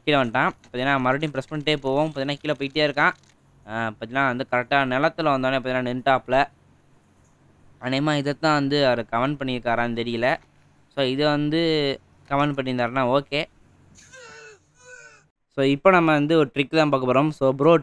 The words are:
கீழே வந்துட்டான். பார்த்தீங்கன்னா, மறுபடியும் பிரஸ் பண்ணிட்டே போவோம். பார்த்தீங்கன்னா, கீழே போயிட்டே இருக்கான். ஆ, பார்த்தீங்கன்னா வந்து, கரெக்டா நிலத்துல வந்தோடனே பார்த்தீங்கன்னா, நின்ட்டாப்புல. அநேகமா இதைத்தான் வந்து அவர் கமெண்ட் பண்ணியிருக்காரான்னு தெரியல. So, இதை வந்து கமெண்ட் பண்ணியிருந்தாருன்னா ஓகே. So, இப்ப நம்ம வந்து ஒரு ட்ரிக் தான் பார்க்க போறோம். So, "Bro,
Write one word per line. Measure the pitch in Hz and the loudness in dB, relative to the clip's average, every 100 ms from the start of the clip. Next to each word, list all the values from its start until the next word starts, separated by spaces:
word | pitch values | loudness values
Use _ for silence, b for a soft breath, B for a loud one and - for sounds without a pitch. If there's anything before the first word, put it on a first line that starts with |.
கீழே | - 147 | 0 0
வந்துட்டான். | 123 120 165 - - | 2 0 -2 -4 -10
பார்த்தீங்கன்னா, | 123 135 139 | -4 0 0
மறுபடியும் | 127 139 156 | 0 0 -2
பிரஸ் | 135 - | -6 -8
பண்ணிட்டே | 156 147 147 | -6 -2 -2
போவோம். | 135 135 156 | 0 -2 -2
பார்த்தீங்கன்னா, | 143 135 | -4 -6
கீழே | 143 151 | -6 -6
போயிட்டே | 143 139 151 151 | -6 -4 -2 -2
இருக்கான். | 139 165 - _ _ _ _ 104 | 0 0 -2 _ _ _ _ -10
ஆ, | 110 113 | -6 -6
பார்த்தீங்கன்னா | 107 113 131 135 | -8 -6 -2 -2
வந்து, | 123 131 | -2 -2
கரெக்டா | 123 120 143 135 | -2 0 0 0
நிலத்துல | 127 156 - 156 | 0 0 0 0
வந்தோடனே | 135 131 135 | 0 0 -2
பார்த்தீங்கன்னா, | 127 127 123 | -2 -4 -4
நின்ட்டாப்புல. | 127 123 127 - 131 143 _ _ _ _ _ _ _ _ _ _ _ - - | -2 0 0 2 0 0 _ _ _ _ _ _ _ _ _ _ _ -20 -12
அநேகமா | 123 135 151 147 | -4 -2 0 0
இதைத்தான் | 139 139 160 | -2 -2 0
வந்து | 151 139 147 135 | 2 2 2 2
அவர் | 120 110 | 0 -2
கமெண்ட் | 117 135 147 | -2 -2 -4
பண்ணியிருக்காரான்னு | 131 123 120 113 120 117 | -6 -4 -2 -2 -2 -4
தெரியல. | 117 117 123 165 _ _ _ _ _ | -4 -2 -2 -2 _ _ _ _ _
So, | - | -4
இதை | 131 131 147 | -2 0 0
வந்து | 147 147 156 165 156 139 - _ _ - | 0 0 0 0 0 -2 -4 _ _ -6
கமெண்ட் | 139 147 139 | -2 -2 -2
பண்ணியிருந்தாருன்னா | 131 127 120 131 123 139 | -4 -2 -2 0 0 0
ஓகே. | 139 143 165 _ _ _ _ - - 523 466 440 440 415 _ 508 494 494 - - _ _ _ | -2 -6 -6 _ _ _ _ -20 -20 -20 -20 -20 -20 -20 _ _ -20 -20 -20 -20 _ _ _
So, | - | -2
இப்ப | 139 143 190 | 0 2 4
நம்ம | 180 165 | 4 4
வந்து | 151 147 165 | 2 4 2
ஒரு | 143 | 2
ட்ரிக் | - 135 160 | 0 -2 2
தான் | 151 | 2
பார்க்க | 135 127 | 2 2
போறோம். | 127 156 | 2 2
So, | 147 135 135 | 0 0 2
"Bro, | 143 165 | 4 4